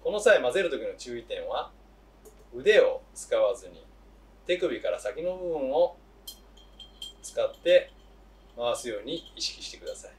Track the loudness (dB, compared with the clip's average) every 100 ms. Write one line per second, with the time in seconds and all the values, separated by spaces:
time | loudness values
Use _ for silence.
0 | -2 2 6 6 6 2 0 -2 -6 -10
1 | -10 -12 -8 -10 -6 -6 -8 -14 -20 -20
2 | -20 -20 -20 -20 -16 -2 6 6 6 2
3 | -10 -18 -2 2 2 0 -8 -20 -20 -20
4 | -20 -20 -20 -20 -4 -2 -2 -2 -4 -4
5 | -6 -6 -6 -6 -6 -4 -2 2 0 -2
6 | -20 -20 -20 -20 -20 -20 -20 -20 -20 -16
7 | -18 -16 -12 -4 -4 -2 4 4 4 -18
8 | -20 -20 -20 -20 -20 -6 -4 -2 -4 -8
9 | -8 -10 -10 -10 -8 -8 -16 -14 -14 -14
10 | -16